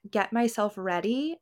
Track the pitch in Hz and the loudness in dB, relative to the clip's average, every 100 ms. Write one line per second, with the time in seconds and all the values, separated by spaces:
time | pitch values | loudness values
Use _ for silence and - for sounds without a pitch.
0 | 208 208 190 233 233 233 208 196 185 175 | -4 0 0 2 2 2 -2 -2 -2 0
1 | 196 254 302 339 | 0 0 -2 -4